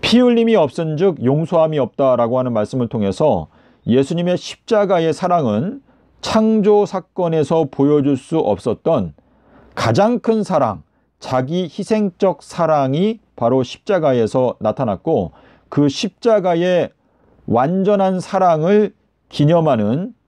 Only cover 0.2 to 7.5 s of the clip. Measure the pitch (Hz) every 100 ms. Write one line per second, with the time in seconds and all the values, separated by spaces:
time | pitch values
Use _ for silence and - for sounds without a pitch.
0.2 | 247 233 226 214 147 - 160 151 196 147
1.2 | 117 147 165 170 160 151 120 - 135 123
2.2 | 117 127 127 113 107 135 120 120 101 95
3.2 | 156 98 78 _ _ _ - 120 139 170
4.2 | 175 180 - - - 220 202 185 165 151
5.2 | 180 175 131 104 170 277 _ _ _ _
6.2 | - 220 220 220 202 208 202 190 - -
7.2 | 175 160 143